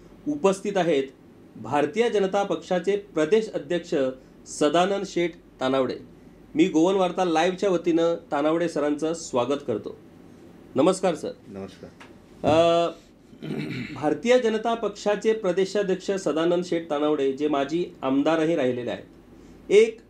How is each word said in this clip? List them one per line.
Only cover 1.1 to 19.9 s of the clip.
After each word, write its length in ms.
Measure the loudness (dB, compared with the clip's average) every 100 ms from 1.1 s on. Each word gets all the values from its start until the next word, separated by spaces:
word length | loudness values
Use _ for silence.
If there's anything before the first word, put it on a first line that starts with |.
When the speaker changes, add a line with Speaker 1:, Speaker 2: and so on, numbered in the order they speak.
| -10 -20 -20 -20 -14
Speaker 1:
भारतीय 540 | -4 0 0 0 0
जनता 340 | 0 0 0
पक्षाचे 540 | -2 -4 -2 -2 0 -2
प्रदेश 520 | -2 -2 2 2 0
अध्यक्ष 420 | -6 -4 -6 -2 -2 -2 -4 -14 -20 -14
सदानंद 560 | -2 2 2 2 0 -4
शेठ 260 | -2 -4 -6 -18 -6
तानावडे. 340 | -2 0 0 -4 -14 -20 -20 -20 -4 0
मी 100 | 2
गोवन 300 | 4 2 2
वार्ता 300 | 0 0 0
लाईव्हच्या 440 | 2 0 0 0
वतीनं 460 | 0 2 2 2 0 -4
तानावडे 380 | -2 0 0 -2
सरांचं 440 | -2 -2 -2 -4
स्वागत 460 | -4 -4 -2 0 -2 -4
करतो. 300 | -6 -6 -14 -20 -20 -20 -20 -20 -20 -4 2
नमस्कार 400 | 2 2 0 -2
सर. 160 | -6 -12 -14
Speaker 2:
नमस्कार. 420 | -14 -14 -16 -20 -20 -20 -20 -20 -4
Speaker 1:
अ, 460 | 2 4 4 4 0 -4 -18 -20 -20 -14 -10 -8 -8 -8 -10
भारतीय 460 | -4 -2 0 4 4
जनता 340 | 4 0 -2
पक्षाचे 600 | -2 -4 -4 -2 0 0
प्रदेशाध्यक्ष 800 | 0 0 0 0 0 0 -2 -2
सदानंद 520 | -4 -2 0 2 0 0
शेठ 240 | -4 -2
तानावडे 440 | -2 0 2 0
जे 140 | 0 0
माजी 380 | 0 0 -2 -4 -4
आमदारही 540 | 0 2 2 2 2 2
राहिलेले 360 | 0 -2 -4
आहेत, 120 | -8 -10 -20 -20 -20 -20 -14 4
एक 300 | 6 6